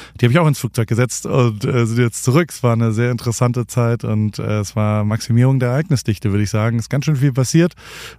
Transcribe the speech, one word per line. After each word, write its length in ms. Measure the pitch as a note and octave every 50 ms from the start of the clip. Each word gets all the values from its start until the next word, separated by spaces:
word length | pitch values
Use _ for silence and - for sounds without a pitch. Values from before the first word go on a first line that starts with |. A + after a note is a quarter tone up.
| - - - -
die 60 | A#2+
hab 60 | A#2+
ich 80 | B2 F3
auch 80 | E3 D#3
ins 120 | C3+ -
Flugzeug 280 | - A2 - B2 A2 -
gesetzt 380 | A#2 G#2+ B2+ A2+ - - -
und, 400 | - - C#3+ B2 A#2 G#2+ G#2 -
äh, 200 | - - A#2+ A#2
sind 140 | A2 A#2 A#2+
jetzt 240 | B2 A#2 - - -
zurück. 280 | C3 B2 E3 F3 -
Es 120 | - - -
war 80 | A#2+
eine 220 | A#2 A2+ A#2 A2+ G#2+
sehr 180 | A2+ A#2+ B2
interessante 560 | B2 A#2 - A#2+ A2 - B2 A#2+ A#2 B2 A2+ -
Zeit 380 | - B2 A#2+ A#2 A#2 A2+ -
und, 340 | A2+ G#2+ G#2+ G#2+ G#2+ - -
äh, 200 | G#2+ A2 G#2+ G#2+
es 180 | G2+ - - A2
war 260 | G#2+ G#2+ G#2+ G#2+ G#2
Maximierung 560 | G#2 A2 A2+ - - A2+ A#2+ B2 C3 C3+ C3
der 120 | B2+ A#2+
Ereignisdichte, 600 | B2 D3 D#3+ - D3 A#2 - - G#2 - - G#2
würde 120 | G2 G#2 G#2
ich 60 | G2
sagen. 280 | - G#2+ G#2+ A#2 A#2 A#2
Es 80 | G#2+
ist 40 | -
ganz 140 | - D3 -
schön 140 | D#3 D#3 B2+
viel 160 | C#3 C#3+ A#2+
passiert 400 | C3+ B2+ - - E3 E3+ F3 - - - - - - - - -